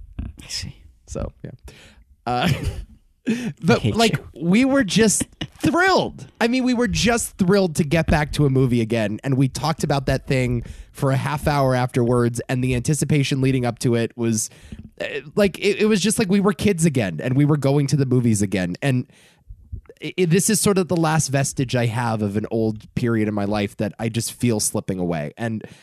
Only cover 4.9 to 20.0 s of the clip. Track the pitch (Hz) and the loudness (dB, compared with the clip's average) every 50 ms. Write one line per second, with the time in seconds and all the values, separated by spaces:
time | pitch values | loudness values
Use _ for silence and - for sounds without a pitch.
4.9 | 151 190 226 220 - - - - - _ - - - - - 311 - 330 359 392 | 2 4 4 4 2 0 -4 -6 -8 _ -14 -14 -8 -4 -2 0 2 4 4 4
5.9 | 370 254 151 - - - - - _ _ 220 233 240 262 254 254 254 220 247 233 | 4 2 2 0 -4 -10 -16 -20 _ _ -2 0 2 0 2 0 2 0 0 0
6.9 | 175 160 156 220 233 233 - - - - 196 175 196 202 190 180 151 - 180 143 | 0 0 0 2 2 0 -2 -6 -2 0 2 4 4 4 4 2 2 0 0 2
7.9 | 147 165 160 - - 151 151 143 - - 151 143 131 131 135 127 120 120 113 107 | 2 2 2 2 2 2 2 0 2 2 2 4 4 4 4 4 4 2 2 2
8.9 | 117 117 110 101 104 104 - - 135 127 139 131 - - - 147 160 - - 147 | 0 0 0 -2 -2 -4 -2 -2 2 2 2 2 0 -2 -2 -2 -2 -2 -2 0
9.9 | 147 139 131 143 135 131 - - 139 131 127 123 123 120 110 - - - - - | 0 0 0 0 -2 -2 -2 -2 0 0 0 0 -2 -4 -4 -8 -12 -16 -18 -18
10.9 | - - - 135 131 131 117 139 143 147 - 160 147 143 135 131 127 127 123 127 | -8 -4 0 0 0 0 0 -2 -4 -2 -2 0 2 2 2 2 2 2 0 0
11.9 | - 131 120 117 123 123 120 120 117 117 - - 131 127 127 127 127 123 117 - | 0 0 2 2 2 2 2 0 0 -4 -4 -4 -4 -2 -2 0 -2 -2 0 -2
12.9 | 160 143 165 139 156 147 139 - 147 135 131 135 131 131 123 120 113 113 - 131 | -2 0 0 0 2 2 2 0 0 0 0 0 2 0 0 -2 -4 -2 0 0
13.9 | 117 117 113 113 - - 117 113 113 107 - - - - - - - - - - | 0 2 0 -2 -4 -2 -2 0 0 0 -2 -4 -8 -16 -20 -18 -18 -18 -18 -18
14.9 | - - - 113 - 147 135 151 - 190 202 208 - - - 196 190 - 202 214 | -12 -10 -10 -8 -8 -10 -10 -6 -2 0 0 0 0 0 -2 -2 0 2 2 2
15.9 | 220 202 160 185 175 - 233 180 196 202 190 208 202 - - 220 208 165 160 175 | 2 2 2 0 0 0 0 2 2 2 2 2 0 2 0 0 2 2 2 2
16.9 | 139 131 110 92 85 73 - 123 127 135 147 143 156 147 131 135 139 147 143 135 | 2 2 0 0 -2 -4 -4 0 2 2 4 4 2 2 2 2 2 2 2 2
17.9 | - 147 139 131 127 131 120 120 113 98 104 98 95 98 90 87 90 - - 139 | 2 0 2 2 2 2 4 2 2 2 0 0 0 -2 -2 -2 -4 -4 -2 0
18.9 | 131 127 123 - _ _ _ _ _ _ _ - - - - - - - - - | 0 0 -2 -4 _ _ _ _ _ _ _ -20 -20 -20 -16 -16 -16 -14 -14 -18
19.9 | - - | -18 -14